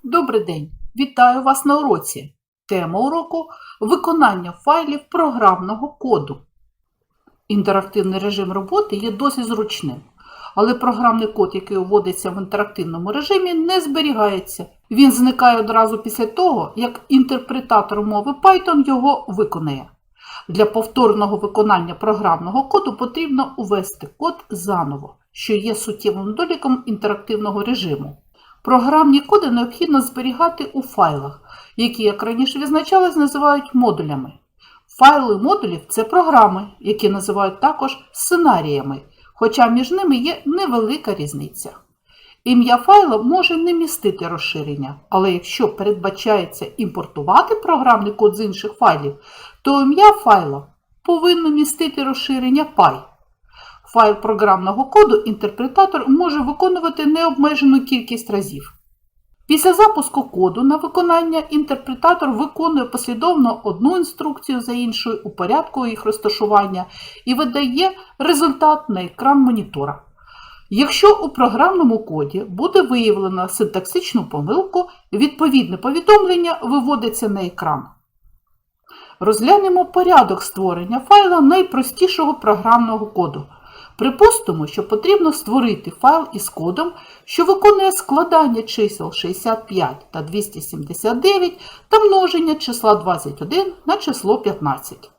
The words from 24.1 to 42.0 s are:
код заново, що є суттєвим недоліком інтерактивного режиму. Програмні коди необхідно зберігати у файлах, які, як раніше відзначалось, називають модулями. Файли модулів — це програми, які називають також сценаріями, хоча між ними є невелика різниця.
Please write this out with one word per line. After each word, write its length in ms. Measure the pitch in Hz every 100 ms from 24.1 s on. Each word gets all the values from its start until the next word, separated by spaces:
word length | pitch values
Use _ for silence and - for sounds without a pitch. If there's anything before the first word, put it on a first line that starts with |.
| _
код 180 | 320 339 -
заново, 680 | 190 180 185 151 143 143 _ _
що 220 | - -
є 220 | 208 214 214
суттєвим 500 | - 208 208 190 196
недоліком 580 | 220 339 330 269 254 -
інтерактивного 800 | 208 208 202 - 214 208 202
режиму. 540 | 202 247 185 143 143 - _ _ _ _ -
Програмні 540 | 254 247 302 285 277
коди 320 | 285 415 311
необхідно 500 | 240 240 - 339 277
зберігати 640 | - 254 254 247 339 330
у 180 | 285 269
файлах, 600 | 254 - 170 143 139 - _ - - -
які, 260 | 233 233
як 200 | 214 202
раніше 360 | 220 233 269 277
відзначалось, 560 | 285 311 311 381 359 320
називають 580 | 285 285 294 285 285
модулями. 600 | 254 240 160 156 139 131 - _ _ _ _ _
Файли 500 | - 262 294 254 202
модулів — 440 | 247 415 214 165 -
це 140 | -
програми, 640 | 220 359 320 277 208 185 202 -
які 300 | 196 214 208
називають 520 | 196 190 196 196 190
також 360 | 277 311 269 - _
сценаріями, 880 | - - 349 320 190 151 139 135 135 - _ _ _
хоча 320 | 226 226 233
між 240 | 240 254
ними 240 | 370 381 254
є 260 | 269 - 277
невелика 720 | 339 370 240 220 302 - 190
різниця. 540 | 147 143 147 - - - _ _